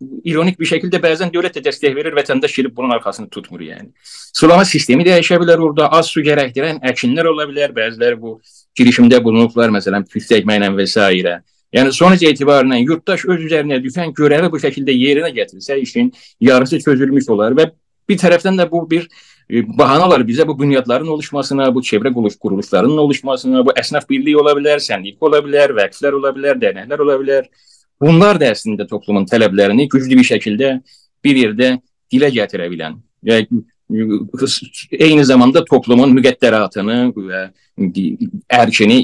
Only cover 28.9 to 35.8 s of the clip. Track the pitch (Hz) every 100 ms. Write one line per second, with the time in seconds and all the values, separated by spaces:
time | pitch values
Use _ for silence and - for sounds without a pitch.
28.9 | 107 - 101 95 117 107 98 101 113 143
29.9 | 131 131 127 123 113 110 104 135 131 _
30.9 | _ _ _ 143 131 110 107 127 127 _
31.9 | _ - 127 143 120 101 92 87 85 -
32.9 | 110 _ _ 107 113 107 117 - _ -
33.9 | 110 110 104 101 - 131 - - - -
34.9 | - 156 151 131 127 123 165 - 131